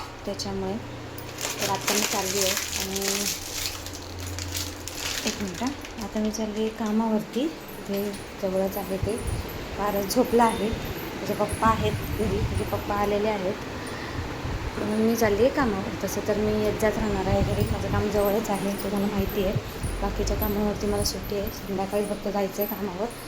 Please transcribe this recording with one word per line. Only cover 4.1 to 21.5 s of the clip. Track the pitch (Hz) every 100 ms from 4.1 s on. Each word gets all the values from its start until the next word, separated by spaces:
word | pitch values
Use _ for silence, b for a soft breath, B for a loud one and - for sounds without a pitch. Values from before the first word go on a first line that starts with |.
| - - - - - - - - - - - -
एक | -
मिनिट | 202 170
हां. | 247 285 - -
आता | 202 220
मी | 214
चालली | 214 214 208
आहे | 220
कामावरती, | 214 220 214 226 214 - 220 320 - - - 196
ते | 196 208 202 - -
जवळच | 190 190 196 202
आहे | 190 190
ते. | 202 233 - - - - - -
पारस | 208 202 190
झोपला | 247 247 233
आहे, | 233 202 214
त्याचे | 233 - - - - 196
पप्पा | 202 208 - 220
आहेत | 214 208
घरी, | 208 - - 214 202
त्याचे | - -
पप्पा | 208 202 -
आलेले | 202 202 208 214
आहेत. | 208 185 214 - - B B B B - - - - - -
म्हणून | 208 214
मी | 226 233
चालली | 220 202
आहे | 254
कामावर. | 302 247 196 202 -
तसं | 190 202 208
तर | 208
मी | 214 214
येत | 214 208
जात | 220 208
राहणार | 214 190 190
आहे | 202
घरी, | 196 196
माझं | - 196 190
काम | 202 208
जवळच | 208 202 208 220
आहे, | 196 196
तुम्हाला | 202 202 202 202
माहिती | 202 190 214
आहे. | 190 214 - - - -
बाकीच्या | 202 - 208 202
कामावरती | 208 208 208 196 208
मला | 208
सुट्टी | 202 202 - 202
आहे, | 202